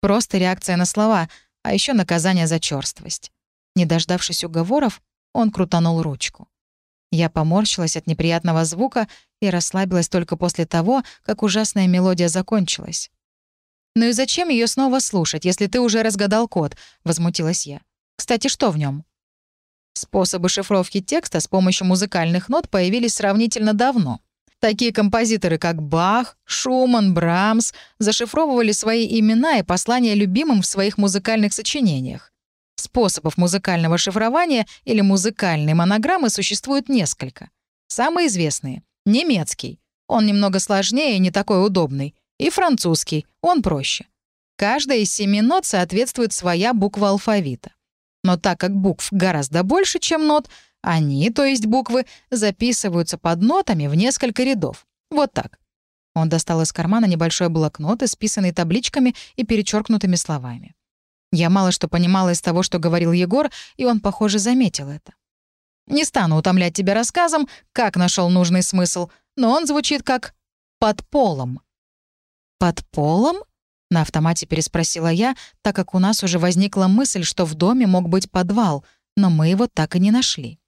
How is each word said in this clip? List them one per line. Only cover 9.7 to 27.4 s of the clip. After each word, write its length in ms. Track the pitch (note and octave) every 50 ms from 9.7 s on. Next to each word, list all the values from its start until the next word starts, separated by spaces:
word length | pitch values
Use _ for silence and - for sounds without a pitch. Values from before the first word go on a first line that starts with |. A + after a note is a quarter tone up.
| - F#3+ G3 F#3+ F#3 F3+ E3+ -
только 280 | - F#3 E3+ - -
после 300 | E3 F3+ F3 - - E3+
того, 360 | D#3+ - E3+ E3 F#3+ B3+ C4+ B3 - - _ _
как 200 | - G#3 - -
ужасная 440 | G#3 F#3 G#3+ A3 G#3 - G3+ F#3+
мелодия 420 | F#3 F3+ F3+ F3+ F#3+ F#3 E3+ F3 E3+
закончилась. 840 | E3 F#3 F#3 - - A3 F#3 D#3 - - - - E3 - - - _ _ _ _ _ _ _ _ _ _ _ _ _ _ _ _ _
«Ну 120 | A3+ A3+
и 60 | A#3 B3
зачем 360 | G#3+ C4 C4 - - F4 E4+
ее 180 | C#4+ A3+ A#3
снова 340 | A#3 - - C4+ C4+ B3 C4+
слушать, 440 | B3+ - - G3 D#3+ - - D#3 -
если 220 | F3+ F#3 - G#3
ты 140 | G3 - B3
уже 220 | B3 A#3+ G3+ A3+ A3
разгадал 460 | A3 G#3 G3 G#3 G3+ G3 A3 A#3 A3+
код?» 280 | - F#3 D#3 C#3+ - - - - _ _ _
возмутилась 640 | E3+ E3+ E3 E3+ E3+ E3 - E3+ D#3+ F3+ - -
я. 140 | D3 C#3+ C#3+ _ _ _ _ _ _ _
«Кстати, 320 | _ - - B3 A3+ - C#4
что 220 | - - - A3+
в 80 | E3+ D3+
нем?» 260 | D3+ C#3 C#3 C#3+ D#3 _ _ _ _ _ _ _ _ _ _ _ _ _ _ _ _ _ _
Способы 560 | - - _ - G3 F#3 - - F#3 F3 F#3
шифровки 540 | - - G3 - G#3 G3 F3+ - - G3 F#3+
текста 380 | - C#4 E4 E4 - - F3
с 60 | -
помощью 400 | - - F#3+ F#3 F#3 F#3 - F#3+
музыкальных 640 | F#3 F#3 F#3 G3 G3 - F3+ E3 E3 E3+ F3+ F#3 -
нот 220 | A#3+ D#4+ F4 -
появились 440 | - G3 F3+ F3+ F#3+ B3 A#3+ A#3 -
сравнительно 600 | - - G3+ G3+ G#3+ A3+ A#3 - - G#3+ G#3+ G#3+
давно. 460 | G3+ A#3+ C4 C4+ A#3+ F3+ C3+ A#2+ - _ _ _ _ _ _ _ _
Такие 340 | - A3 G#3+ G3+ B3 A#3 A3+
композиторы, 680 | - G#3 G3+ F#3+ A3+ A#3 A3+ A3+ G#3 - F3+ E3 D#3
как 240 | - F3 E3+ D#3+ D#3
Бах, 560 | C#3+ D3 E3 E3+ F#3 G#3 A#3+ B3+ - - _ _
Шуман, 680 | _ - - - C4 B3+ B3+ B3+ B3+ B3 A#3 G#3 G3 F3+
Брамс, 600 | E3+ E3+ E3 E3+ F3+